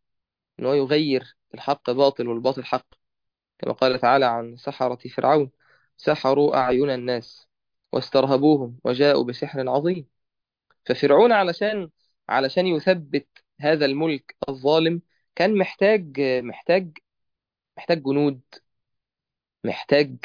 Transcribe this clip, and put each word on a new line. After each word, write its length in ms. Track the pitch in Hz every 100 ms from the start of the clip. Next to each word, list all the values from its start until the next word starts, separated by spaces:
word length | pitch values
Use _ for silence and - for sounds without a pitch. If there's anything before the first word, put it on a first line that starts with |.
| _ _ _ _ _ -
إن 60 | 123
هو 80 |
يغير 640 | 143 135 151 156 131 117 _ _
الحق 380 | - - 143 -
باطل 360 | 127 139 - 123
والباطل 380 | 117 127 135 -
حق، 220 | 127 - _ _ _ _ _ _ _
كما 140 | -
قال 260 | - 131 127
تعالى 260 | 120 135 127
عن 320 | 117 117 120
سحرة 380 | - - 127 123 127
فرعون: 420 | - 123 151 135 _ _ _ _ _
"سحروا 600 | - 151 131 139 147 135
أعين 320 | 127 127 143
الناس 580 | 127 123 123 - - _ _ _ _ _
واسترهبوهم 840 | 131 - 135 135 135 147 147 123 123
وجاءوا 400 | 117 123 143 143 123
بسحر 440 | 123 147 143 127
عظيم". 380 | 131 160 185 143 _ _ _ _ _ _ _ -
ففرعون 460 | 123 139 143 233
علشان، 580 | 220 180 175 208 214 170 _ _ _ -
علشان 380 | 123 135 180 185
يثبت 600 | 165 - 180 147 139 - _ _ -
هذا 240 | 147 156 143
الملك 500 | 135 165 139 - - -
الظالم 520 | 135 135 160 160 170 - _ _ -
كان 220 | 180 208
محتاج، 640 | 185 - 196 220 165 135
محتاج، 760 | 139 127 120 - - 180 180 151 _ _ _ _ _ _ _ -
محتاج 260 | - 170
جنود، 380 | 135 143 147 131 _ - _ _ _ _ _ _ _ _ _ _
محتاج 540 | - - - 143 143 127